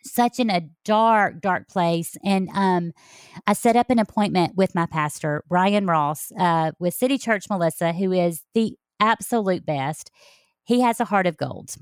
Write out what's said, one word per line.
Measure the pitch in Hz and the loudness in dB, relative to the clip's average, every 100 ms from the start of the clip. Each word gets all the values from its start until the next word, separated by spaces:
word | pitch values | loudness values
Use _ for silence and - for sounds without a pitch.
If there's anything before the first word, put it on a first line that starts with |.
such | - - 240 - | -8 0 0 0
in | 233 | 0
a | 180 160 _ | 0 -4 _
dark, | - 214 226 220 196 175 | 0 2 4 4 2 0
dark | 196 180 - | -2 -2 -2
place. | 196 170 170 170 - | -2 0 0 -4 -6
And, | 196 196 180 | -2 0 0
um, | - 196 180 170 - _ - - - - | 0 2 2 -2 -10 _ -20 -20 -8 -2
I | |
set | 208 240 233 | 0 2 2
up | 240 | 2
an | 240 | 2
appointment | 214 - 208 180 165 175 | 0 0 0 2 0 0
with | 190 | -2
my | 175 | 0
pastor, | 170 160 151 - 156 147 - | -2 -2 -4 -4 -4 -4 -2
Brian | 175 190 208 196 | 0 2 2 2
Ross, | 160 147 151 - - | 2 0 -2 -10 -2
uh, | 175 165 160 - | 2 2 0 -2
with | 180 | -4
City | - 254 269 | -2 0 0
Church | - 208 - | 0 -2 -2
Melissa, | 202 165 - 170 | -2 -2 0 -4
who | 170 196 | 0 0
is | 185 175 165 - | 2 0 -2 -6
the | 226 220 - _ _ | -2 -2 -4 _ _
absolute | 214 220 - 240 196 180 | 0 0 0 -2 0 -2
best. | - 147 135 156 - _ - _ _ _ | -2 -4 -4 -6 -14 _ -20 _ _ _
He | _ 247 | _ 2
has | 247 233 | 2 0
a | 226 | 0
heart | 202 180 | 0 0
of | 156 | -2
gold. | 131 - - - | -8 -8 -14 -18